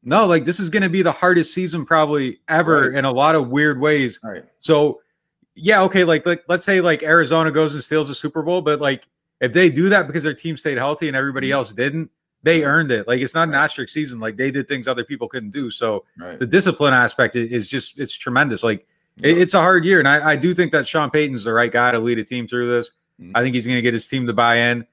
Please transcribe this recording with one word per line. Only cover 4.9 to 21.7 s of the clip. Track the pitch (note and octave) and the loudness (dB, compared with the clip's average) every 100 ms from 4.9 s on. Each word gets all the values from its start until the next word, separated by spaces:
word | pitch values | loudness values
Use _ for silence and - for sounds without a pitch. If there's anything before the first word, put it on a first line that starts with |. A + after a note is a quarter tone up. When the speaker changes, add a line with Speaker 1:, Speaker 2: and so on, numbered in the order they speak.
| - _ _ _ _ _ | -2 _ _ _ _ _
Speaker 1:
yeah, | - E3+ G#3+ | -6 2 4
okay, | F#3+ F#3+ | 4 2
like, | F3 D#3 F3 | 2 2 0
like, | E3+ - | -4 -2
let's | F3 | -4
say, | F#3+ F#3+ | 0 0
like, | F3 D3+ | 2 0
Arizona | D#3 E3 D3 D#3+ D#3+ | 2 2 4 2 2
goes | D3+ D#3 | 0 0
and | C#3+ | -2
steals | - D#3 D3 | -4 -2 -2
the | |
Super | C#3 D3+ D#3+ | -6 -8 -6
Bowl, | D3+ F3+ | -4 -2
but, | D3+ D3 | 0 0
like, | C#3+ C3+ _ _ _ _ | -2 -4 _ _ _ _
if | B2+ | 0
they | D#3+ F3+ | 4 2
do | C3 F#3 | 4 2
that | G3 C#3+ | 2 0
because | C3+ | -4
their | D3+ | -6
team | C#3 E3+ D3+ | -6 -8 -6
stayed | D#3 C3 | -4 -2
healthy | C3+ D3+ D#3 | -4 -4 -4
and | C3+ | -2
everybody | C#3 C3+ C3 | -4 -4 -2
Speaker 2:
Mm-hmm. | |
Speaker 1:
else | C#3 A#2 | -2 -4
didn't, | G#2 C3+ D#3 D#3+ _ _ _ | -4 -4 -4 -10 _ _ _
they | - E3 | 0 2
Speaker 2:
Right. | D3 | 2
Speaker 1:
earned | D3+ D#3 | 0 0
it. | A#2 G2+ | -2 0
Like, | B2 | -2
it's | C#3 | -2
not | D#3+ E3 | -2 0
an | |
Speaker 2:
Right. | C#3+ | 0
Speaker 1:
asterisk | D3 - B2 | -2 -2 -8
season. | D#3 D3 A#2+ | -8 -8 -8
Like, | A2+ G#2+ | -10 -4
they | C3+ | -4
did | C3+ B2 | -4 -6
things | C#3 A#2+ | -6 -4
other | B2 | -6
people | A#2 C3+ A#2 | -6 -8 -10
couldn't | C3 G#2+ | -10 -10
do. | C3 B2+ | -8 -8
So | - A#2 G#2 - - | -4 -4 -4 -8 -20
Speaker 2:
Right. | F2 E2+ | -18 -8
Speaker 1:
the | A#2+ | 0
discipline | F3 F#3+ - D3 | 2 2 0 2
aspect | B2+ A#2+ - A#2 | 4 2 2 0
i-, | B2 | 0
is | A#2 A#2+ G2+ | -4 -4 -4
just, | C3+ - - | -8 -10 -12
it's | C#3 - | -12 -10
tremendous. | - B2 C#3+ G#2+ | -4 0 0 0
Like, | A#2 G#2+ _ _ _ _ | -2 -2 _ _ _ _
it, | C3+ | 2
Speaker 2:
Yep. | E3+ | 2
Speaker 1:
it's | F3+ | 4
a | F#3+ | 4
hard | E3+ F#3 | 4 2
year. | E3 F#3 | 4 4
And | C#3 | 4
I, | D3 D3+ | 2 2
I | C#3+ | 0
do | D#3+ | 0
think | F3 F3 | 0 0
that | D#3 B2+ | 0 0
Sean | D#3+ C#3+ | -2 0
Payton's | D3+ D3 B2+ | 0 -2 -4
the | G#2 | -2
right | A2+ A#2+ | 0 2